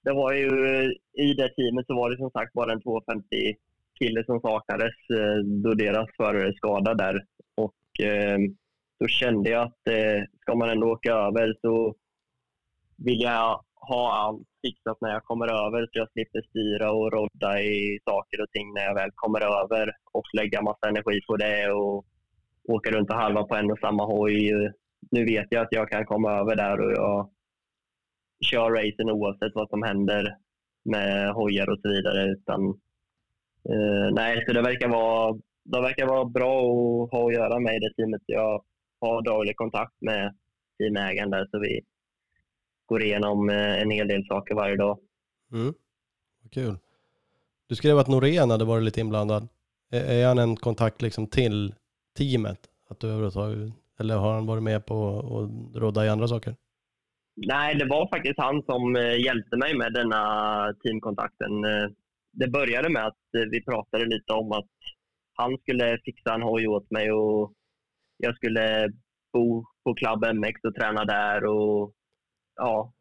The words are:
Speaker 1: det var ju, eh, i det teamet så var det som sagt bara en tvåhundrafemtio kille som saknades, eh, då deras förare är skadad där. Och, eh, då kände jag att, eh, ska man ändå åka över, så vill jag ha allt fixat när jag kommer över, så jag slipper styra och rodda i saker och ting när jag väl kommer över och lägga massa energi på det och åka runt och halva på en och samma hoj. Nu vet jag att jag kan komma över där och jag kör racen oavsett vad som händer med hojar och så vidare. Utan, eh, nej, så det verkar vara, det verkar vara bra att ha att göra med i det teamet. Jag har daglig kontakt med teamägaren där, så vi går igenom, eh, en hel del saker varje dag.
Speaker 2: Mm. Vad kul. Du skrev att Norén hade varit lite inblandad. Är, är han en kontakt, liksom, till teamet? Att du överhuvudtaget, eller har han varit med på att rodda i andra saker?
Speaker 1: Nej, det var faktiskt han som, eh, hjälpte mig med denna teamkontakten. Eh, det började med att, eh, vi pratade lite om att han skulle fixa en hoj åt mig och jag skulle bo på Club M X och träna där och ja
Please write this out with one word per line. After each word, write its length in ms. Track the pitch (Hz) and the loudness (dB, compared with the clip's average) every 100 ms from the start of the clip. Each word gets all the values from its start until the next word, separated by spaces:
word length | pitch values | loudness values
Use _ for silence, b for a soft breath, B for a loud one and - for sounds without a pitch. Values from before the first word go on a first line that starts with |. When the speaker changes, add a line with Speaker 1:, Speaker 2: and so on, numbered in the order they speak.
Speaker 1:
det 100 | 135 | 0
var 200 | 139 131 | 0 2
ju, 140 | 139 139 | 2 2
eh, 440 | 135 135 135 131 - _ | 2 2 2 0 -4 _
i 200 | - 143 | 0 2
det 160 | 139 131 - | 2 0 0
teamet 320 | 123 120 123 | 0 0 -2
så 80 | 123 | -2
var 140 | 120 | -2
det 80 | 123 | -2
som 140 | 131 | -6
sagt 220 | 120 113 | -6 -6
bara 180 | - 117 | -2 -2
en 100 | 110 | -2
tvåhundrafemtio 760 | 123 113 - 110 - 110 107 107 _ _ _ - | -4 -6 -4 -8 -6 -4 -2 -4 _ _ _ -4
kille 240 | 120 113 113 | -2 -2 -2
som 160 | 120 | -2
saknades, 540 | 117 107 - 110 113 - - 113 | 0 -2 -2 -2 -2 -4 -4 0
eh, 180 | 107 107 101 | 2 0 0
då 280 | 101 110 | 0 0
deras 340 | 107 104 107 110 - | 2 2 0 -2 -2
förare 300 | 110 104 95 | 0 2 0
är 60 | |
skadad 440 | 101 107 101 101 113 | -2 0 2 2 2
där. 280 | 95 98 - _ - - | 0 -2 -6 _ -10 -4
Och, 500 | 107 _ _ - 104 | -4 _ _ -4 0
eh, 320 | 104 101 101 101 98 _ _ _ _ | 0 2 2 0 -2 _ _ _ _
då 80 | 117 | 0
kände 420 | 120 127 110 104 | 2 2 2 2
jag 120 | 117 | 0
att, 260 | 120 _ - | -2 _ -2
eh, 340 | 113 107 104 101 _ | 2 2 0 -2 _
ska 140 | - 117 | -2 0
man 140 | 117 | 2
ändå 220 | 113 113 | 2 2
åka 220 | 113 120 | 0 0
över, 420 | 113 101 110 113 110 | 2 2 2 0 0
så 340 | 117 113 110 107 _ _ _ _ _ _ _ _ _ - | 0 2 0 -4 _ _ _ _ _ _ _ _ _ -6
vill 240 | 120 117 | -2 0
jag 420 | 120 117 113 110 _ _ | 2 2 2 0 _ _
ha 380 | - 123 120 | -4 -2 0
allt 340 | 107 107 110 - _ | 0 -2 -4 -14 _
fixat 360 | 127 - - 110 | -10 -6 -8 -6
när 80 | 110 | -4
jag 140 | 107 | -4
kommer 240 | - 117 117 | -4 -4 -2
över, 340 | 110 107 117 | 0 0 -2
så 80 | 117 | -4
jag 200 | 113 110 | -4 -6
slipper 300 | - 110 110 | -6 -6 -8
styra 500 | - 113 107 104 107 | -6 -4 -2 0 0
och 200 | 110 110 | 2 0
rodda 500 | 110 107 - 101 101 | 0 -2 -2 0 0
i 380 | 104 104 101 104 - | 0 0 -2 -4 -2
saker 360 | 101 - - | -2 -4 -8
och 100 | 107 | -6
ting 220 | 104 104 | -6 -8
när 80 | 104 | -4
jag 120 | 98 101 | -2 -2
väl 160 | 101 - | -4 -4
kommer 260 | 110 107 | -2 0
över 500 | 104 101 98 110 107 - _ | 2 0 0 0 -2 -6 _
och 140 | 113 - | -8 -4
lägga 280 | 110 107 107 | -4 -2 -2
massa 280 | 104 104 107 | -2 -2 -2
energi 320 | 104 110 104 - | 0 0 -2 -2
på 100 | 107 | 0
det 340 | 104 104 101 | 2 0 0
och 340 | 101 101 101 - _ _ _ _ _ | 0 0 -4 -8 _ _ _ _ _
åka 280 | - 110 113 | -4 -2 0
runt 180 | 110 101 | 0 0
och 60 | 113 | 2
halva 280 | 107 104 | 2 0
på 120 | 104 107 | 0 0
en 160 | 104 | 0
och 80 | 107 | 0
samma 260 | 104 104 104 | -2 0 0
hoj. 460 | 104 104 104 104 104 104 101 _ _ - | 2 2 2 2 2 0 -4 _ _ -2
Nu 140 | 120 113 | 0 2
vet 220 | 110 104 | 0 0
jag 120 | 117 | 0
att 100 | 113 | 0
jag 180 | 113 104 | -2 0
kan 160 | 104 107 | -2 -2
komma 260 | 107 107 | 0 2
över 240 | 104 104 107 | 2 0 0
där 260 | 101 101 | 0 0
och 100 | 104 | 0
jag 380 | 104 104 101 101 _ _ _ _ _ _ _ _ _ _ _ - | 0 0 0 -4 _ _ _ _ _ _ _ _ _ _ _ -2
kör 260 | 123 113 | 2 2
racen 380 | 113 107 104 113 | 2 0 -2 -2
oavsett 460 | 107 104 98 110 107 | 0 -2 -2 -4 -4
vad 140 | 107 | -4
som 140 | 104 | -2
händer 540 | 110 98 98 104 101 - _ _ _ _ - | 0 0 2 2 -2 -6 _ _ _ _ -4
med 480 | 107 98 98 101 | 0 0 0 0
hojar 360 | 104 104 101 98 | 0 0 0 0
och 100 | 101 | -2
så 100 | 104 | 0
vidare. 420 | 101 101 98 98 | 0 0 0 0
Utan, 360 | 98 - 98 98 98 _ _ _ _ _ _ _ _ - | -2 -4 -2 -2 -4 _ _ _ _ _ _ _ _ -4
eh, 440 | 110 104 101 101 | 0 2 2 2
nej, 300 | 110 113 117 117 | 0 0 0 0
så 60 | |
det 80 | 120 | 2
verkar 260 | 123 123 123 | 2 0 0
vara, 480 | 117 113 113 110 110 _ _ | 2 2 2 0 -2 _ _
det 180 | - 127 | -4 -2
verkar 240 | 127 131 131 | 0 0 0
vara 200 | 131 123 | 2 0
bra 340 | 127 127 131 | 0 2 4
att 520 | 123 120 120 120 120 | 4 4 4 2 0
ha 160 | 123 120 | 2 2
att 60 | |
göra 260 | 117 113 120 | 2 2 2
med 160 | 117 110 | 0 0
i 40 | |
det 140 | 110 | -2
teamet. 280 | - 110 107 - | -2 -2 -2 -2
Jag 380 | 110 110 107 _ _ _ _ | 0 0 -2 _ _ _ _
har 200 | 117 113 | -2 0
daglig 340 | 113 107 104 104 | 0 0 0 -2
kontakt 380 | 113 110 113 _ | -4 -2 -4 _
med 360 | 110 104 101 101 _ _ _ _ | -4 -2 -2 -6 _ _ _ _
teamägaren 520 | 107 101 98 98 101 | -2 0 -2 -2 -2
där, 180 | 95 98 | -2 -4
så 80 | 104 | -4
vi 220 | 104 113 - _ _ _ _ _ _ _ _ _ _ | -4 -6 -8 _ _ _ _ _ _ _ _ _ _
går 180 | 113 | -2
igenom, 460 | 110 104 104 104 101 | 0 0 0 0 2
eh, 320 | 104 104 98 | 2 2 2
en 100 | 107 | 0
hel 160 | 107 101 | 0 0
del 180 | 98 98 | 0 0
saker 280 | 98 - 107 | -4 -2 -2
varje 200 | 101 98 | 0 2
dag. 240 | 101 101 _ _ _ _ _ | 0 0 _ _ _ _ _
Speaker 2:
Mm. 220 | 117 123 170 _ _ _ _ _ _ | -4 -4 -6 _ _ _ _ _ _
Vad 100 | 113 | -12
kul. 240 | 135 123 92 _ _ _ _ _ _ _ _ _ | -6 -6 -6 _ _ _ _ _ _ _ _ _
Du 80 | 110 | 2
skrev 220 | 151 147 | 6 6
att 100 | 135 | 6
Norén 420 | 131 135 170 127 | 4 4 4 4
hade 160 | 110 113 | 4 2
varit 180 | 113 | 2
lite 180 | 110 107 | 2 0
inblandad. 460 | 107 107 104 107 117 _ _ _ _ | 0 0 0 0 -2 _ _ _ _
Är, 120 | 123 | -4
är 240 | 131 120 123 | 2 4 6
han 100 | 123 | 4
en 180 | 117 107 | 2 0
kontakt, 460 | 120 107 113 - | -2 2 0 0
liksom, 260 | 117 - 110 | -6 -4 -2
till 480 | - 120 104 101 101 _ _ _ - | 2 2 0 -4 -8 _ _ _ -4
teamet? 420 | 139 123 104 92 - _ _ | 0 0 -2 -6 -14 _ _
Att 100 | - | -8
du 80 | 113 | -4
överhuvudtaget, 640 | 110 107 95 107 107 107 110 _ _ | -2 -2 -2 -4 -4 -8 -12 _ _
eller 180 | 110 104 | -2 2
har 160 | 104 | 2
han 120 | 110 110 | 0 -2
varit 180 | 113 | -2
med 220 | 110 107 - | 0 -2 -2
på 340 | 110 104 104 | -4 -2 -4
att 600 | - 113 107 113 117 113 | -6 -6 -6 -8 -12 -4
rodda 240 | 110 104 107 | -2 2 2
i 40 | |
andra 180 | 107 117 | 2 0
saker? 280 | 117 117 120 _ _ _ _ _ _ _ - | -2 -6 -12 _ _ _ _ _ _ _ -10
Speaker 1:
Nej, 400 | 101 135 147 147 | -4 -2 0 0
det 100 | 135 | 2
var 240 | 147 180 | 0 0
faktiskt 300 | 175 135 143 | -4 -4 -2
han 240 | 131 147 | 0 -2
som, 320 | 139 123 123 123 | -2 -2 0 2
eh, 240 | 120 120 | 2 2
hjälpte 380 | 127 120 - 120 | 0 -2 -2 -2
mig 200 | 139 143 | 0 0
med 160 | 117 | -2
denna 800 | 120 117 110 107 107 107 107 104 101 | 0 0 0 0 0 0 0 -2 -4
teamkontakten. 840 | 117 110 110 104 107 _ 107 104 107 | -4 -4 -4 -6 -6 _ -6 -2 0
Eh, 240 | 107 104 104 _ _ _ | 0 -2 -8 _ _ _
det 160 | - 127 | -4 -2
började 420 | 139 131 120 160 | 0 0 0 0
med 180 | 139 110 | 0 -2
att, 280 | - _ 117 | -6 _ -2
eh, 80 | 110 | -2
vi 120 | 117 | -4
pratade 420 | - 113 - 113 117 | -4 -6 -2 -2 0
lite 280 | 113 - | -2 -2
om 180 | 110 110 | -2 -2
att 200 | 107 101 _ - - _ _ _ | -4 -6 _ -20 -20 _ _ _
han 240 | - 120 131 | -6 -4 -4
skulle 420 | - 127 120 117 - | -4 0 0 -2 -6
fixa 280 | - - | -8 -4
en 80 | 113 | -2
hoj 260 | 117 113 110 | 0 0 0
åt 240 | 104 101 | -2 -2
mig 200 | 110 107 | -2 0
och 420 | 110 107 107 104 _ _ _ _ _ _ _ | 2 2 0 -2 _ _ _ _ _ _ _
jag 160 | 120 117 | -4 -2
skulle 580 | 117 113 110 110 107 107 _ _ _ | -2 0 2 2 0 -4 _ _ _
bo 320 | 123 120 113 117 _ | 0 2 0 -6 _
på 100 | - | -6
Club 300 | 113 113 110 | -2 -2 0
M 200 | 113 110 | 0 0
X 180 | 104 107 | -2 -4
och 120 | 117 - | -6 -2
träna 300 | 110 107 107 | -2 0 0
där 400 | 104 104 104 107 | 0 0 0 0
och 480 | 107 107 104 104 _ _ _ _ _ _ - | 2 2 2 -2 _ _ _ _ _ _ -4
ja 360 | 123 107 117 _ | -2 0 -4 _